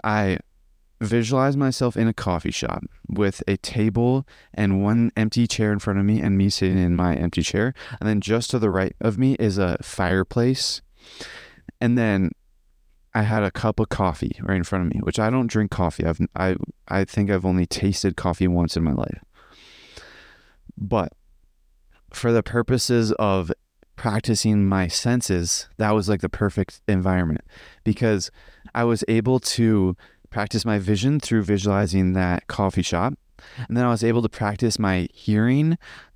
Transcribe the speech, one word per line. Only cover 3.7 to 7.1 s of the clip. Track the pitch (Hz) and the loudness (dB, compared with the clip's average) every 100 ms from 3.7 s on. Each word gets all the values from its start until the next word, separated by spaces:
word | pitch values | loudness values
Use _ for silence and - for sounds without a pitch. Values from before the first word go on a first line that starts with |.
| 120 110 113 120 131 135 - _ | 0 0 2 2 0 -2 -18 _
and | - 101 95 | -2 0 2
one | 101 113 117 - | 2 2 2 2
empty | 110 120 117 | 0 2 0
chair | - 107 | 0 0
in | 104 | 0
front | 107 98 | -2 0
of | |
me | 101 110 | 2 2
and | 87 98 | 2 2
me | 98 | 2
sitting | - 95 95 | 2 0 2
in | 87 87 | 2 2
my | 90 | 2